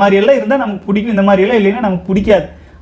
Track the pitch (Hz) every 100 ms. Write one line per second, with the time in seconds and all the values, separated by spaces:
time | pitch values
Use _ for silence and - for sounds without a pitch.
0 | 202 196 220 262 214 269 226 190 - 208
1 | 233 196 196 190 202 233 196 220 208 180
2 | 196 196 208 185 - - - -